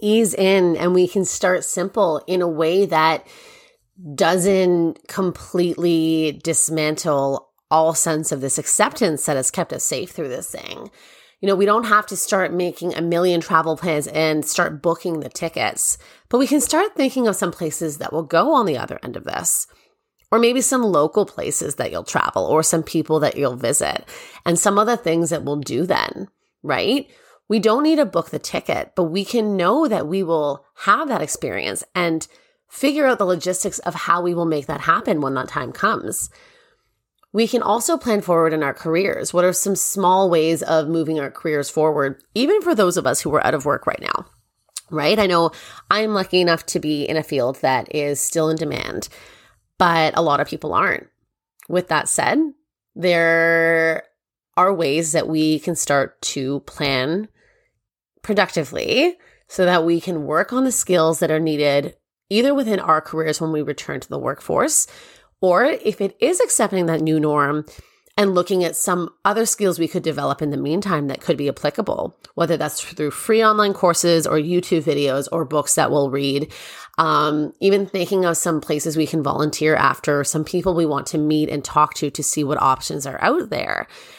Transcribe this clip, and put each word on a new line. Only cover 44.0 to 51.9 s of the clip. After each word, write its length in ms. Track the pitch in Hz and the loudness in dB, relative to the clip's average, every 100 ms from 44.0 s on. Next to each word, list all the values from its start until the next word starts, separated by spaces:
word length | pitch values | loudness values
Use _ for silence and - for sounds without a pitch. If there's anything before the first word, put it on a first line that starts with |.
now, 240 | - - - _ _ _ _ - - | -4 -6 -6 _ _ _ _ -18 -8
right? 300 | 156 147 214 | -2 2 2
I 80 | 196 | 4
know 240 | 175 165 - - - - | 2 2 -2 -20 -10 -2
I'm 240 | 202 214 208 | 0 0 -2
lucky 260 | 185 185 | 0 2
enough 240 | 175 165 - | 4 2 -2
to 120 | 165 | -4
be 240 | 151 151 | -2 -4
in 120 | - 160 | -2 -4
a 60 | |
field 360 | 147 143 120 139 | -2 -2 -2 0
that 360 | 131 131 - | 0 0 -2
is 260 | 151 147 143 | -4 -2 -2
still 300 | - 165 156 | -2 0 0
in 80 | 160 | 0
demand, 500 | 156 143 - - - - - - _ _ _ - | -4 -6 -6 -8 -10 -14 -20 -20 _ _ _ 0
but 400 | 180 165 156 - | 2 4 2 2
a 60 | |
lot 160 | 160 143 | 2 2
of 80 | 147 | 0
people 260 | 156 156 | -6 -4
aren't. 360 | 92 180 78 - _ _ _ _ _ - | 0 0 -2 -8 _ _ _ _ _ -4
With 200 | 175 | -4
that 200 | 175 | 0